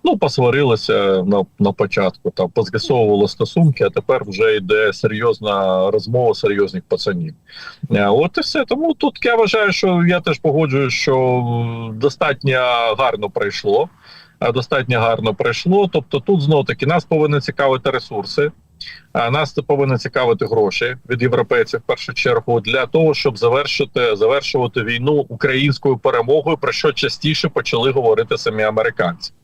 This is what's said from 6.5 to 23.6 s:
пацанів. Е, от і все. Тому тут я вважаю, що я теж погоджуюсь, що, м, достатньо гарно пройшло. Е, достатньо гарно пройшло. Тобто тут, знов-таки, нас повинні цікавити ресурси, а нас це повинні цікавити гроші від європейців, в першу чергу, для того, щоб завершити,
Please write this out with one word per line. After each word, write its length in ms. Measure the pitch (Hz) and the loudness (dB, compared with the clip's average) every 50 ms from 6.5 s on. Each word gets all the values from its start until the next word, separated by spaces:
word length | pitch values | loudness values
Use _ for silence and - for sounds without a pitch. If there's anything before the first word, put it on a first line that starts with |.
| 101 101 101 90 92 92 - _ | 2 2 0 0 -2 -10 -4 _
пацанів. 460 | - - - 208 95 87 82 80 - _ _ - - - - - - _ - - | -4 -2 -2 -4 -4 -4 -6 -8 -10 _ _ -20 -20 -20 -20 -20 -14 _ -6 -2
Е, 160 | - 104 101 | 0 2 2
от 320 | 101 107 131 160 180 - 339 | 4 4 2 2 0 -2 -4
і 20 | |
все. 240 | 302 - - 311 247 | -6 -2 -2 -4 -2
Тому 300 | - 233 277 320 330 302 | -2 -2 -2 0 -2 -2
тут 240 | _ - 285 - - - | _ -2 -4 -2 -2 0
я 120 | 247 233 | 0 2
вважаю, 360 | 226 220 208 - 220 208 202 | 2 2 2 2 0 0 0
що 320 | 180 - - 190 180 175 170 175 | 0 0 0 2 2 2 2 2
я 120 | 180 175 | 2 0
теж 180 | 170 - 151 - | 0 -2 -4 0
погоджуюсь, 560 | - 156 139 156 160 139 131 139 139 127 - | 0 0 2 2 0 0 0 0 0 0 -2
що, 220 | - - 147 131 | -2 0 0 2
м, 840 | 131 131 127 123 123 120 120 120 120 117 117 117 117 113 113 110 110 | 2 2 2 2 0 0 -2 -2 -2 -2 -4 -6 -8 -8 -10 -6 -2
достатньо 600 | 131 143 - - 170 151 139 120 - 139 131 127 127 123 120 117 117 113 107 104 | -2 -2 0 0 -2 -2 -2 -2 -2 -2 0 0 0 0 0 0 0 0 0 0
гарно 320 | 135 127 110 104 104 101 | 0 0 0 -2 -6 -6
пройшло. 580 | - 117 104 101 - - - 104 101 120 156 175 _ _ _ - - - - _ _ _ | -4 -4 -4 -4 -4 -4 -2 0 2 2 0 -2 _ _ _ -20 -20 -20 -20 _ _ _
Е, 120 | - 120 | -4 -2
достатньо 480 | 117 127 117 - 151 135 123 120 127 113 | -2 -2 -2 -2 -2 -2 0 0 0 2
гарно 340 | 110 117 113 110 110 110 101 | 2 2 0 0 -2 -4 -2
пройшло. 540 | - - - - - - 175 185 202 202 180 | 0 -2 -2 -2 -2 0 2 2 2 2 2
Тобто 280 | - 160 131 _ - 139 | -2 -4 -4 _ -6 -4
тут, 220 | - - 202 170 | 0 0 0 2
знов-таки, 440 | 139 147 160 143 113 - 113 - 131 | 2 2 2 2 2 0 -4 -2 -2
нас 180 | 139 170 170 - | 0 0 -2 0
повинні 360 | - 165 156 151 147 147 143 | 0 0 0 2 2 0 -2
цікавити 500 | - - - - 139 135 131 127 - 139 | -2 -4 -4 0 0 2 0 0 0 -2
ресурси, 640 | 131 123 - - 120 104 95 - - - 143 151 - - _ _ _ _ - - - - - _ | -2 -2 -6 -6 -8 -8 -8 -4 -2 -2 -2 -2 -4 -10 _ _ _ _ -18 -18 -18 -20 -20 _
а 180 | _ - 117 117 | _ -2 -2 0
нас 220 | 127 147 156 - | 0 -2 -2 -2
це 100 | - - | -4 -6
повинні 360 | 127 - 147 139 139 135 131 117 | -2 0 0 0 2 0 0 -2
цікавити 480 | - - - 135 127 120 113 95 123 | -4 -4 -2 0 2 2 2 0 0
гроші 500 | 101 113 110 107 95 - - 120 120 127 127 _ - | -2 2 2 2 2 0 -2 -4 -4 -4 -8 _ -6
від 120 | 123 117 | -4 -2
європейців, 580 | 123 123 120 127 120 - 127 120 110 - - 113 | 0 0 2 0 0 2 2 0 2 0 -2 -6
в 20 | |
першу 320 | - - 127 - - - 123 | -2 -4 -4 -4 -4 -10 -6
чергу, 460 | - - 127 120 113 - - 120 113 | -2 0 2 0 0 0 0 -2 -2
для 260 | 101 110 120 131 127 | 0 -2 -2 -2 -2
того, 280 | 120 - 160 160 156 143 | 0 2 2 2 2 2
щоб 240 | - - 143 117 - | 2 0 -2 -2 2
завершити, 800 | - 120 123 139 | 0 2 2 2